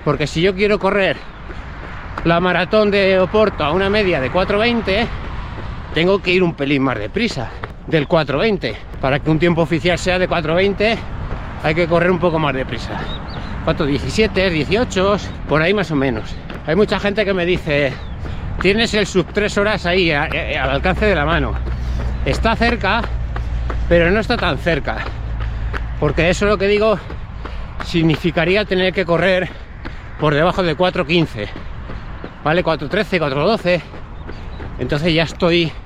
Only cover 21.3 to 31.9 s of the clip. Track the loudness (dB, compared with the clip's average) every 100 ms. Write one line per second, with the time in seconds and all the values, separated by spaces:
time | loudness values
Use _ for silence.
21.3 | 2 0 -2 -4 -4 -4 -2 -2 -2 -2
22.3 | 2 2 2 2 2 0 0 -2 -4 -4
23.3 | -4 -4 -4 -2 -2 4 4 6 2 2
24.3 | 0 0 0 0 0 -2 -4 -6 -6 -6
25.3 | -4 -4 -4 -4 -4 -4 0 0 2 2
26.3 | 4 2 2 2 4 4 2 -2 -10 -10
27.3 | -10 -10 -8 -8 -8 -2 2 2 2 0
28.3 | 0 2 2 2 0 2 0 0 2 4
29.3 | 2 -2 -8 -14 -12 -12 -12 -12 -2 2
30.3 | 4 2 2 0 2 0 0 0 2 2
31.3 | -2 -8 -8 -10 -10 -10